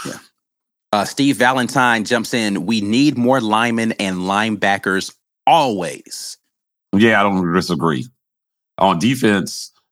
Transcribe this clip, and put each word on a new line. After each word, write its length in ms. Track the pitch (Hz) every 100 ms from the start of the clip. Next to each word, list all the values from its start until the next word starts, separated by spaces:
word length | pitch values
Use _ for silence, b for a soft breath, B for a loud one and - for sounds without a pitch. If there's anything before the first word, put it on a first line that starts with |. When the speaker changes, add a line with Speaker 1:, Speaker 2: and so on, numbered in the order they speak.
| B
Speaker 1:
Yeah. 120 | B B _ _ _ _ _ _
Uh, 120 | 104
Steve 320 | 95 - 139 117
Valentine 640 | 123 131 117 135 123 117
jumps 280 | 98 120 107
in. 340 | 120 107 98 87
"We 140 | 113
need 380 | 101 117 147 135
more 220 | 120 135
linemen 520 | 110 107 120 117 113 -
and 200 | 98 92
linebackers 920 | 92 98 110 104 101 98 - 95 - - _ _
always." 920 | - 160 139 101 82 69 - - - - _ _ _ _ _ 98
Speaker 2:
Yeah, 220 | 113 107
I 60 |
don't 280 | 101 95 90
disagree. 540 | 90 80 85 82 69 64 _ _ _ _ _ _ -
On 220 | 95 87
defense, 720 | 104 131 110 101 78 - - _ _